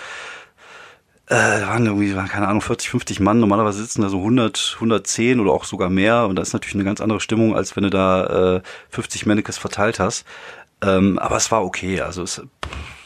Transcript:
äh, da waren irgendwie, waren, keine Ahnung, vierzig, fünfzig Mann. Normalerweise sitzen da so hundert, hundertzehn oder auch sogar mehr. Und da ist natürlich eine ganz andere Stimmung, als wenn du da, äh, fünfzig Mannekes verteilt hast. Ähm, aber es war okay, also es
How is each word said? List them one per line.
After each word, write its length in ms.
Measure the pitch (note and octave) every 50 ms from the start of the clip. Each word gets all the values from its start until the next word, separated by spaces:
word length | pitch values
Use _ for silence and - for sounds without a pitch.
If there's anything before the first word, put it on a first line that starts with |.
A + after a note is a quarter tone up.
| - - - - - - - - - _ _ _ - - - - - - - _ _ _ _ _ _
äh, 80 | - C3+ A2+ A2 A2 G#2+ G#2+
da 60 | G2
waren 180 | F#2+ A2 A#2 A#2+
irgendwie, 300 | A2 G2+ G2+ G#2 G2 G2
waren, 120 | F#2+ G2
keine 200 | F#2+ - G#2 G#2
Ahnung, 140 | F#2+ G#2+ G#2
vierzig, 280 | - - A#2 - - -
fünfzig 300 | - A#2+ - - F#2+ -
Mann. 200 | F#2+ G2+ G#2+ A#2+
Normalerweise 420 | A2+ G2+ G2+ A2 G#2+ G#2+ G2 G#2
sitzen 220 | A2 A#2+ - - G#2
da 60 | G2
so 120 | G2 F#2
hundert, 560 | F#2 A2 B2 B2+ A2+ G#2+ - - - - - -
hundertzehn 600 | A#2 A2+ A2+ G2 - - - - A2+ B2 B2+ B2
oder 120 | G2+ F#2
auch 120 | D2 - -
sogar 260 | - - F#2+ F#2+ F2+
mehr. 380 | F#2 F#2+ G2 A2 A#2 A#2+ A#2
Und 80 | G2 F#2+
da 80 | F2+ F2+
ist 100 | - -
natürlich 220 | G#2+ - - -
eine 80 | G2+ G2
ganz 180 | G2 G#2 -
andere 200 | - A2 G#2+ F#2+
Stimmung, 340 | - - A2+ A2 A2+ A2 G2+
als 200 | - G2 - -
wenn 80 | - G2+
du 60 | G2
da, 680 | G2 F#2+ F#2+ F#2 F#2 F#2 - - - F#2+ F#2 F#2 F2+
äh, 40 | F#2 - - - - - -
fünfzig 360 | - - - - - - -
Mannekes 320 | A2 G#2 G#2+ - - G2
verteilt 420 | - - G2+ - - G2+ A2 A2+ -
hast. 260 | F#2 G#2 - - - - - - - - - - - _ _ -
Ähm, 360 | G#2 G2+ F#2+ F#2+ F#2+ G2 F#2 -
aber 180 | - - A2
es 140 | A2+ - -
war 120 | A2+ A2 F#2+
okay, 380 | F2+ - - F#2+ F#2 F#2+ F2+
also 220 | - - F2 F2+ F2
es 180 | - - - - - _ - - - - - - - - - -